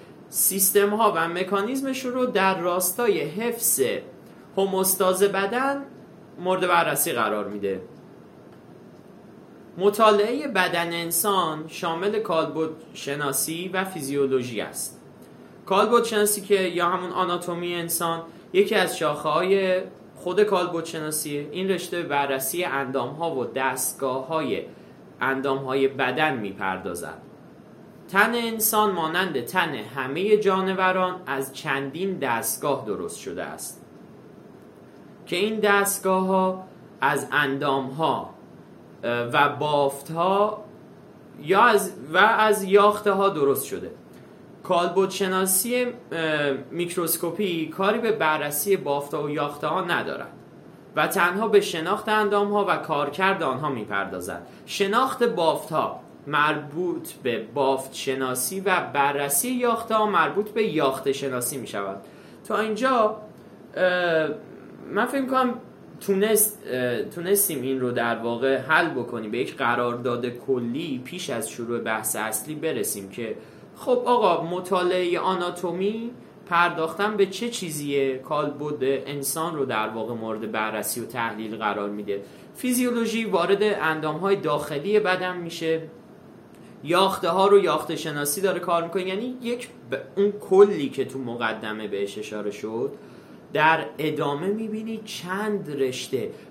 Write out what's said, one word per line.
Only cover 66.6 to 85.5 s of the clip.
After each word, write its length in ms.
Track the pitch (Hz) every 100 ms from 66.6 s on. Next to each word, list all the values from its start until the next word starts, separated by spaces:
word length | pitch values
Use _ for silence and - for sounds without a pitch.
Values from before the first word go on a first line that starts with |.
| -
اه، 320 | 127 123 117
تونستیم 580 | - 175 170 202 - 143
این 180 | 127 131
رو 120 | 123
در 240 | 120 117 113
واقع 420 | 117 117 135 135
حل 320 | 117 160 170
بکنیم، 420 | 131 - 117 110
به 60 | 120
یک 180 | - -
قرارداد 680 | 123 120 123 120 123 117 120
کلی 720 | 117 - 127 120 131 170 127 123
پیش 240 | 180 160
از 200 | 120 107
شروع 300 | - 117 120
بحث 360 | 113 110 107 110
اصلی 400 | 110 110 147 151
برسیم 540 | 156 127 98 104 98
که 260 | 120 113 107 - - - -
خب 280 | - 247 -
آقا 380 | 240 196 165
مطالعه 760 | 165 180 180 185 180 180 175 175
آناتومی 920 | 185 185 175 175 175 175 196 226 233 - - - -
پرداختن 720 | 170 175 156 160 180 208 208
به 80 | 190
چه 240 | - 240
چیزیه؟ 680 | 233 175 147 143 139 135 131
کالبد 640 | - 151 147 147 151 147
انسان 720 | 131 139 - 143 139 160 165 156
رو 100 | 123
در 240 | 110 107
واقع 240 | 113 110
مورد 380 | 117 113 107 110
بررسی 500 | 110 107 107 101 123
و 40 | 110
تحلیل 500 | 123 113 107 110 107
قرار 340 | 107 101 101
می‌ده. 340 | 104 101 98 - - - -
فیزیولوژی 680 | 254 247 247 233 226 226 220
وارد 380 | 180 175 202
اندام‌های 720 | 214 196 160 156 151 151 190 190
داخلی 640 | 151 147 - 147 180 208
بدن 380 | 185 185 180 175
می‌شه، 440 | 170